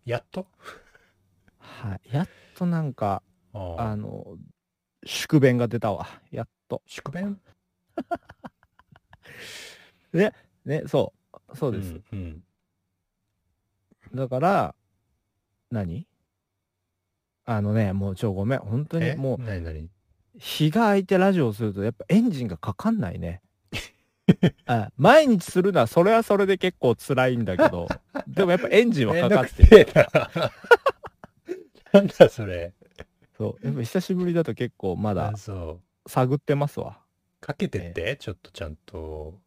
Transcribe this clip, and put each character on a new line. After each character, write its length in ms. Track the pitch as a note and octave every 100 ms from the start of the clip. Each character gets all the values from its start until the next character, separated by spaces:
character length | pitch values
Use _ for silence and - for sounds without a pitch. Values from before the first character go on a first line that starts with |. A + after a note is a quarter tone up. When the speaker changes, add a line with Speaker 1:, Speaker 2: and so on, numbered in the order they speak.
| -
Speaker 1:
や 140 | A#2
っ 60 | _
と？ 160 | - F#3+ _ - - _ _ _ _ _ _ _ _
Speaker 2:
は 380 | - - G#2 F#2+
い。 60 | _ B2
や 80 |
っ 60 | F#3 _ _ -
と 100 | F3
な 160 | E3+
ん 120 | D3+
か、 280 | A#2+ G#2 F#2+ _ _ _
Speaker 1:
あ 220 | G#2 F#2 E2
あ。 140 | A#2
Speaker 2:
あ 40 | G#2
の、 420 | G#2+ G#2 - E2 - _ _ _ _ _ -
宿 340 | - - D#3
便 180 | C3+ B2
が 100 | A#2+
出 120 | A#2
た 140 | A2
わ。 140 | F#2+ - - _
や 120 | A#2+
っ 40 | B2 _ _
と。 140 | - _
Speaker 1:
宿 260 | - -
便？ 280 | D#3 G3+ G3+ _ _ _ _ _ -
Speaker 2:
<laughs> 2250 | - E4+ _ - - _ _ _ _ - _ _ - - - - - - - _ _
ね、 180 | E3 G#3 - _ _
ね、 200 | - D3+ D3
そ 260 | D3 G2+ _ _ - _
う。 40 | C3+
そ 140 | D3
う 20 |
で 120 | G2+
す。 120 | F#2+ E2 -
Speaker 1:
う 40 | G#2
ん、 40 | F2 D#2 _ _ _ _ _ _ _ _ _ _ _ _ _ _ _ _ -
う 40 | B2+
ん。 0 |
Speaker 2:
だ 140 | C3
か 100 | B2+
ら、 360 | E3 F#3+ G2 - _ _ _ _ _ _ _ _ _
何？ 360 | A2+ F#2 E2+ E3+ _ _ _ _ _ _ _ _ _ _ _ _ _ -
あ 160 | A2
の 120 | G2+
ね、 200 | A2 G#2
も 180 | G2 G2
う 40 | F#2
ち 100 | A2+
ょ、 80 |
ご 120 | F#2+ G2+
め 100 | C3+
ん。 40 |
本 260 | G#2 A#2 D3
当 140 | E3
に 160 | E3 D3+
も 200 | C3+ B2+
う、 20 |
Speaker 1:
え？ 180 | A#2+ F#2+
何、 40 |
何？ 260 | E2 D#2 D#2+ _ _ _ _ G#3+
Speaker 2:
日 320 | - - D#3+
が 120 | F3+
空 160 | A3+ G3+
い 80 | F#3
て 120 | F#3+
ラ 140 | F#3+
ジ 100 | F#3
オ 120 | B2
す 100 | G#2
る 100 | A2+
と 80 | G2
や 100 | G#2
っ 20 |
ぱ 100 | - -
エ 100 | G#3
ン 100 | A#3+
ジ 140 | D3
ン 40 | A#2+
が 100 | -
か 160 | -
か 160 | - A3
ん 100 | A3+
な 120 | G#2
い 80 | F2+
ね。 220 | E2+ E2+ _ _ _ - - _ _ _ -
Speaker 1:
<laughs> 380 | - E3 - -
Speaker 2:
あ、 260 | A#2+ G2+ -
毎 300 | D#3 D4 D4
日 180 | G#3+ -
す 160 | F3+
る 100 | F#3+
の 80 | F3
は 80 | A#2
そ 160 | -
れ 80 | F3+
は 120 | A3+
そ 120 | A3+ G3+
れ 100 | G3
で 120 | F#3+
結 200 | F#3 -
構 160 | C3 A2+
辛 340 | - C3 B2+
い 80 | B2
ん 80 | G#2+
だ 100 | F#2
け 140 | D#4
ど、 180 | F2 E2+ - _
Speaker 1:
<laughs> 180 | C#4+ -
Speaker 2:
で 160 | C3
も 80 | F#3+
や 60 | F3+
っ 20 |
ぱ 80 | -
エ 140 | F#3+
ン 80 | A#3+
ジ 120 | E3+
ン 40 | A2+
は 80 | E3+
か 140 | F3
か 120 | G3
っ 60 | B2+
て 140 | -
る。 60 | -
Speaker 1:
め 140 | G#3+
ん 20 | -
ど 0 |
く 80 |
せ 60 | -
え 60 | - D#3+ A#2+ E3+ C#3+ - - A#4 - - - _ - _ - F#4 - _ _
な。 0 |
<laughs> 0 |
な 80 | G3
ん 60 | G3+
だ 220 | - F3
そ 160 | - G#2
れ。 280 | F2 E2+ _ _ _ - _ _ _
Speaker 2:
そ 200 | G#2+ -
う。 40 | B2+
や 60 |
っ 40 | C#3+
ぱ 60 |
久 200 | A2+ F#3+
し 120 | F3+
ぶ 120 | F#3 F3+
り 80 |
だ 100 | E3+
と 100 | D#3+
結 200 | A2 A#2+ _
構 180 | G2 F2
ま 160 | G#2
だ 160 | F#2 G2+
Speaker 1:
あ、 80 | G#2
そ 440 | - F#2+ E2 E2+ _ _ -
う。 40 |
Speaker 2:
探 260 | - B2+ C#3+
っ 40 |
て 160 | - C#3+
ま 120 | C#3+
す 120 | -
わ。 200 | - - _ _ _ _
Speaker 1:
か 140 | -
け 160 | - F#3+
て 220 | G#2+ F2
っ 20 |
て、 80 | F2
Speaker 2:
え 40 | E2+
え。 60 | C#3
Speaker 1:
ち 120 | -
ょ 20 |
っ 40 | F#2+
と 100 | -
ち 100 | -
ゃ 60 | D#2+
ん 80 | D#2 -
と。 540 | F#2 D#2 D#2 D2+ F#2+